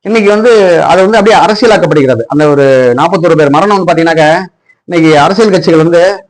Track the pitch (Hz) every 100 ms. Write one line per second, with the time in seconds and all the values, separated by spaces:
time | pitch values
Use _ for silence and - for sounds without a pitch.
0 | - 220 202 208 226 220 190 170 151 175
1 | 190 220 202 196 165 208 240 202 170 160
2 | 131 120 117 147 151 143 139 131 127 120
3 | 160 185 165 160 147 147 196 202 170 170
4 | 165 160 151 165 190 _ _ _ - 175
5 | 160 151 147 190 214 185 - 160 160 170
6 | 180 202 -